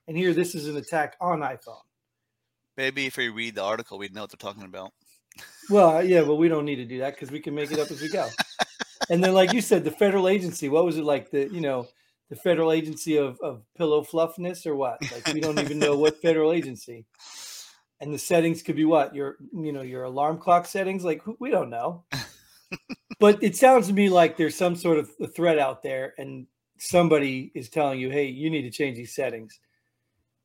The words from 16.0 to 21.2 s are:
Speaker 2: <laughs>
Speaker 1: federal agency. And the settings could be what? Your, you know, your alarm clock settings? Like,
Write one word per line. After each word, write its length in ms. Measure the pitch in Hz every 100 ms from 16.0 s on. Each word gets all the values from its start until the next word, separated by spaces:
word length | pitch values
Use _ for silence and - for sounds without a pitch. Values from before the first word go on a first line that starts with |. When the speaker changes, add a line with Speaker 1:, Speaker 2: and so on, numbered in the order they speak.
| 151 151
Speaker 2:
<laughs> 20 |
Speaker 1:
federal 280 | 170 160 156
agency. 540 | 170 135 117 - 117 - _ - - - - - _ _ -
And 120 | 139
the 60 | 143
settings 460 | - 175 165 165
could 120 | - 147
be 100 | 156
what? 280 | 156 139
Your, 240 | 139 139 - -
you 180 | 190 156
know, 120 | 139
your 220 | 127 127 127
alarm 340 | 131 147 165
clock 260 | - 175 175
settings? 380 | 196 190 190
Like, 180 | 175 160